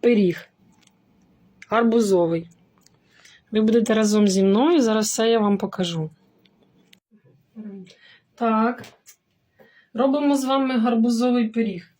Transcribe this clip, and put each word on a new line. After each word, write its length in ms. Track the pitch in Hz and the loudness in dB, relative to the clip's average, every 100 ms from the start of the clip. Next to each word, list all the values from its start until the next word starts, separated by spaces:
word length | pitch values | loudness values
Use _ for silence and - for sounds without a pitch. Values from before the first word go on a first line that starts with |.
пиріг. 480 | 240 226 185 165 - _ _ _ _ _ _ _ _ _ _ _ - | 2 2 2 -2 -14 _ _ _ _ _ _ _ _ _ _ _ -4
Гарбузовий. 800 | 214 233 226 208 185 165 165 165 _ _ _ _ _ _ _ - - _ | 0 2 2 2 2 0 -2 -8 _ _ _ _ _ _ _ -20 -20 _
Ви 100 | 214 | 0
будете 340 | 220 226 226 | 2 2 2
разом 340 | 220 214 214 208 | 0 2 2 2
зі 140 | 190 | 2
мною, 380 | 196 202 285 339 | 2 4 4 2
зараз 260 | 233 220 214 | 2 0 -2
все 240 | - 226 | -2 0
я 80 | 233 | 2
вам 200 | 208 202 | 0 -2
покажу. 520 | 202 - 180 165 156 _ _ _ _ _ _ _ _ _ _ 214 _ _ _ 226 214 196 185 _ - _ _ | -4 -6 -6 -4 -8 _ _ _ _ _ _ _ _ _ _ _ _ _ _ -20 -18 -18 -20 _ -20 _ _
Так, 500 | _ 233 220 226 240 - _ - - _ _ _ _ - _ _ | _ -2 0 -2 -4 -14 _ -20 -20 _ _ _ _ -20 _ _
робимо 420 | 226 269 285 285 277 | -2 -2 0 0 -2
з 80 | |
вами 340 | 262 269 269 254 | -2 -2 -2 -2
гарбузовий 680 | 226 233 233 226 247 247 220 | 0 0 0 0 0 0 -2
пиріг. 400 | 233 220 175 - _ | -2 -4 -6 -16 _